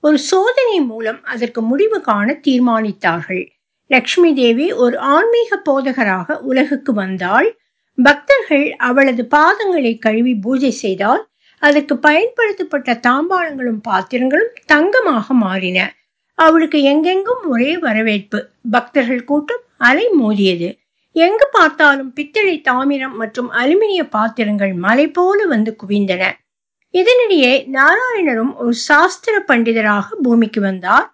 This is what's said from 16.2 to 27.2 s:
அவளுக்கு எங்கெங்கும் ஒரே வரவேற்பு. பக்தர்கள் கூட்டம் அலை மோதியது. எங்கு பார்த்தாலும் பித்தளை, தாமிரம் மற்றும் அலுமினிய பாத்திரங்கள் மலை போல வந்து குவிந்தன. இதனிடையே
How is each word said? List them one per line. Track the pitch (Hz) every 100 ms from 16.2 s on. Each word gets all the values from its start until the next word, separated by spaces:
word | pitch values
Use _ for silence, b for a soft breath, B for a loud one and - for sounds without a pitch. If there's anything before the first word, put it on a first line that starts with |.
| _ -
அவளுக்கு | 320 330 320 311
எங்கெங்கும் | 277 285 330 381 392 508
ஒரே | 381 240 254 349
வரவேற்பு. | 320 214 220 208 202 208 - _ 240
பக்தர்கள் | 233 - 294 240 247
கூட்டம் | 240 294 294 480 _ _
அலை | 240 277 466
மோதியது. | 359 220 208 196 175 170 - _ _ _ -
எங்கு | 339 427 554
பார்த்தாலும் | 453 320 302 302 277 269
பித்தளை, | 240 294 440 403 330
தாமிரம் | - 254 269 285 262
மற்றும் | 233 220 220 247
அலுமினிய | 220 254 349 427 381
பாத்திரங்கள் | 302 214 220 226 214 208 196
மலை | 180 185 240 302
போல | 330 359 403 403
வந்து | 240 220
குவிந்தன. | 220 190 208 196 180 185 - _ _ _ _ _
இதனிடையே | 359 370 494